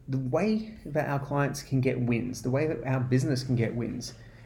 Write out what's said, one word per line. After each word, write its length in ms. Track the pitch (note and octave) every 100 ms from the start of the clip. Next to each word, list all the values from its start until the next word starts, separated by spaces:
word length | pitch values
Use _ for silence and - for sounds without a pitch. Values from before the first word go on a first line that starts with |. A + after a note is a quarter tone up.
| -
the 120 | C3
way 560 | C3 D#3 G#3 A3 - -
that 240 | D3 D3 C#3+
our 100 | C#3+
clients 460 | C#3 C#3+ C#3 -
can 160 | - C3+
get 200 | B2+ B2+
wins, 420 | A#2+ A#2 A#2+ G#2
the 80 | B2+
way 180 | C3 D#3
that 160 | D#3+ C3+
our 140 | C3
business 420 | B2+ B2+ D#3 B2+
can 140 | B2+ B2
get 180 | A2+
wins, 400 | A#2 A2+ - - - - -